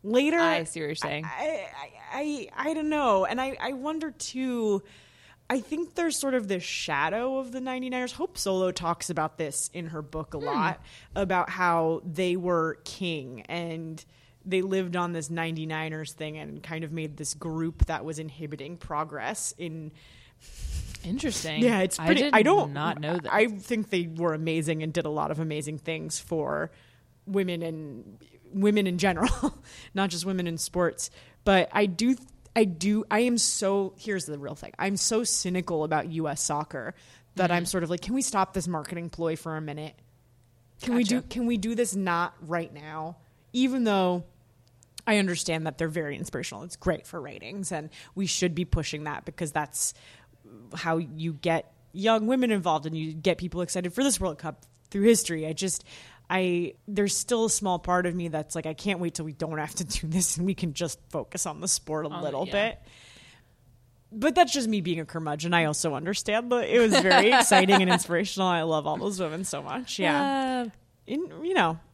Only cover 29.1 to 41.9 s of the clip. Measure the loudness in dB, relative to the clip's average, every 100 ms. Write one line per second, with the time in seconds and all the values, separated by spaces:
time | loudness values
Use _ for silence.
29.1 | 4 2 2 0 -4 -18 -20 -10 -2 -2
30.1 | 0 -2 -2 -2 -2 -4 2 0 0 -10
31.1 | -10 -20 _ 4 6 6 2 2 2 2
32.1 | 2 -2 -20 -4 4 4 4 2 2 2
33.1 | 2 4 2 2 2 2 2 0 -6 -4
34.1 | -4 -4 -8 -8 -10 -12 -4 -2 0 2
35.1 | 2 2 0 0 -2 0 0 2 0 0
36.1 | -2 -2 -2 -2 -2 -4 -8 -10 -12 -20
37.1 | -20 _ 0 2 2 0 -2 -2 -4 -2
38.1 | -2 0 0 0 -2 -4 -4 -4 -8 -10
39.1 | -4 -2 -2 -6 -6 -6 -10 -12 -16 _
40.1 | _ _ _ _ _ _ -10 0 2 4
41.1 | 0 -2 -4 0 0 -2 0 0